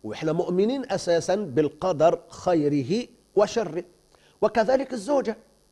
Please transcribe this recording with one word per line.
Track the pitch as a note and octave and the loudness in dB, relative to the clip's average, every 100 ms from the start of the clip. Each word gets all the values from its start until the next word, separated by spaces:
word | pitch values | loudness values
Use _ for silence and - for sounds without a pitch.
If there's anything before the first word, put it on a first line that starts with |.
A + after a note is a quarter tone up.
وإحنا | A2 G#2 D#3 | -10 -6 -4
مؤمنين | D#3+ F3+ F3+ G#3 C4+ B3 | -2 -2 0 0 -2 -4
أساسًا | G3 - E3+ D#3+ F#3+ | -6 0 0 2 -2
بالقدر | G3 C3 D3 - F#3+ D#3 D#3+ E3+ - | -2 0 -2 -2 -4 4 4 2 -6
خيره | - - E3+ D3 D3 B2 G#3 B3 - _ - | -8 0 2 2 0 0 -2 -4 -14 _ 2
وشره، | G3+ A3+ F#3+ D#3+ - _ _ _ _ _ | 2 0 -4 -6 -10 _ _ _ _ _
وكذلك | A3 A3+ G#3+ C4 C4+ | 0 2 2 2 0
الزوجة. | B3 G3 C#4+ A3+ G#3+ _ _ _ | -8 -2 0 0 -8 _ _ _